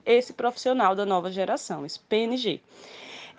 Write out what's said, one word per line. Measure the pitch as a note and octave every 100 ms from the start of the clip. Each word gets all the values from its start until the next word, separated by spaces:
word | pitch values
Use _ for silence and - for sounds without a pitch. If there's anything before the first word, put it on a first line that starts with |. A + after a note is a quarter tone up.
| -
esse | A#3+ B3
profissional | - A#3 A#3+ B3+ B3+ G3
da | G3 G3+
nova | F#3 F#3
geração, | F#3+ F#3 C#4+ - D#3+ C#3+
esse | -
P | - A3
N | A3+ B3+
G. | A3 C#3+ _ - - - - - -